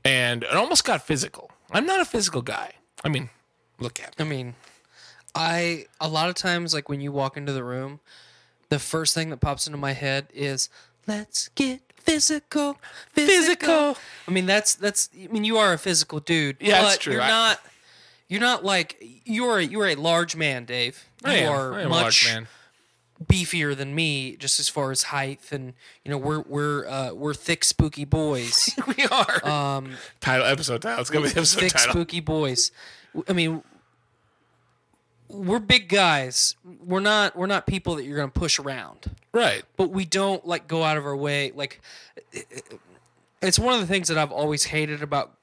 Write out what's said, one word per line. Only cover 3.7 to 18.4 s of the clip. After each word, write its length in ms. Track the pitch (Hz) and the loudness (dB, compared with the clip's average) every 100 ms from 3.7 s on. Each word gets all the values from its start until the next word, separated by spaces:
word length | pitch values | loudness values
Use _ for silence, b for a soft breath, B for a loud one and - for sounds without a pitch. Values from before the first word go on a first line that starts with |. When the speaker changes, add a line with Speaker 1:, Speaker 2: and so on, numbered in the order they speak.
| _ | _
Speaker 1:
look 200 | 120 - | -10 -10
at 180 | - - | -12 -8
me. 80 | 156 | -6
Speaker 2:
I 20 | |
mean, 280 | 135 123 120 b b b b b b b 156 | -6 -8 -14 b b b b b b b -4
I, 500 | 160 170 170 165 - _ | -2 0 -2 -4 -10 _
a 80 | 156 | -4
lot 220 | 156 170 | 0 -2
of 60 | 180 | -2
times, 380 | 185 175 170 | -2 0 0
like, 140 | 151 143 | -4 -4
when 120 | 143 | -6
you 100 | 143 | -4
walk 240 | 143 135 143 | -2 -2 -4
into 160 | 143 | -6
the 140 | 135 123 | -6 -6
room, 340 | 127 135 143 b b b b b b _ | -8 -8 -14 b b b b b b _
the 100 | 147 | -2
first 340 | - 160 156 | 0 0 0
thing 160 | 165 160 | 0 -2
that 60 | 147 | 0
pops 260 | 147 139 156 | -2 0 -4
into 100 | 147 | -2
my 140 | 139 | -4
head 360 | 135 139 135 135 | -2 -2 -2 -4
is, 360 | - 139 131 - b b b - | -6 -4 -2 -4 b b b -6
"Let's 440 | 208 208 - - | -6 -4 -6 -6
get 320 | - 269 254 _ _ | -2 -2 -2 _ _
physical, 800 | - 311 - 302 _ 302 285 285 B B B | 0 2 2 0 _ -2 -2 -4 B B B
physical." 560 | - 302 370 320 349 - | 2 6 6 6 2 4
Speaker 1:
Physical. 300 | 320 294 - B B - | 4 4 -2 B B -2
Speaker 2:
I 40 | |
mean, 140 | 185 185 | 0 4
that's, 260 | 208 208 | 2 2
that's, 360 | - 202 202 - - | 0 0 0 -4 -6
I 60 | 185 | -6
mean, 160 | 220 | -2
you 140 | 214 226 | 2 4
are 160 | 208 | 4
a 40 | 165 | 2
physical 420 | 190 165 - 156 | 0 0 0 -6
dude, 360 | 147 165 143 135 | 0 2 2 0
Speaker 1:
Yeah, 200 | 202 190 | 4 6
that's 140 | 208 196 | 6 2
Speaker 2:
but 60 | |
Speaker 1:
true. 120 | 143 | 0
Speaker 2:
you're 80 | 120 | 0
Speaker 1:
I 40 | 127 | 2
Speaker 2:
not, 320 | 220 226 - - b b b b b _ | 4 4 2 -4 b b b b b _
you're 120 | 190 | 0